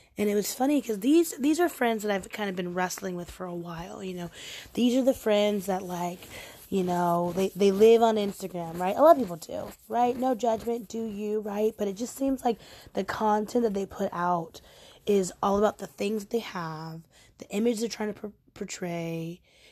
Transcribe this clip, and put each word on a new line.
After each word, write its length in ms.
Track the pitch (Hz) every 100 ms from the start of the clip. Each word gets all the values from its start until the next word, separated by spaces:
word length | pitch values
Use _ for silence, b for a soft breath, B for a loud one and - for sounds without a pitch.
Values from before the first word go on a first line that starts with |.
| B -
And 100 | 208
it 60 |
was 180 | 208 196
funny 300 | - 262 294
'cause 160 | 226 208
these, 360 | 226 320 330 -
these 200 | 269 311
are 100 | 349
friends 340 | - 240 226
that 100 | 208
I've 160 | 196 185
kind 200 | - 208
of 60 | 185
been 180 | 180
wrestling 420 | 175 180 - 196 180
with 140 | 170
for 160 | - 185
a 80 |
while, 480 | 175 170 165 180 214
you 120 | 190
know. 160 | 180 170 B B B B
These 220 | - 240 247
are 80 |
the 100 | 254
friends 520 | 262 - 208 208 208 185
that, 160 | 185
like, 360 | 185 180 175 185 - B B B -
you 140 | 196
know, 500 | 180 175 175 170 175
they, 140 | 170 190 175
they 140 | 202
live 320 | 190 220 226
on 140 | 226 220
Instagram, 640 | 202 185 185 175 165 170
right? 180 | 180 208
A 60 |
lot 140 | 294 320
of 60 |
people 140 | 214 165
do, 360 | - 180 208 - -
right? 280 | 220 247 247
No 180 | 254
judgment, 540 | 233 233 220 220 233 196
do 140 | 226 226
you, 340 | 202 214 214
right? 320 | 214 202 220 214
But 100 | 202
it 80 | 196
just 200 | 240 -
seems 280 | 269 269
like 140 | 247 233 B B B
the 120 | -
content 580 | 190 - 220 208 214 247
that 100 | 233
they 120 | 196 190
put 240 | - 196
out 480 | 175 175 175 165 - B B B B -
is 260 | 202 180 -
all 140 | 202 202
about 220 | 208 -
the 80 | 190
things 380 | - 202 214
that 60 | 202
they 100 | 233
have, 600 | 214 185 165 156 160 165 165 b b -
the 100 | -
image 300 | 202 233 226
they're 80 | 226
trying 240 | - 214
to 80 | 202
per-, 120 | 214 - _
portray, 880 | - 190 - 180 170 165 165 165 175 b b b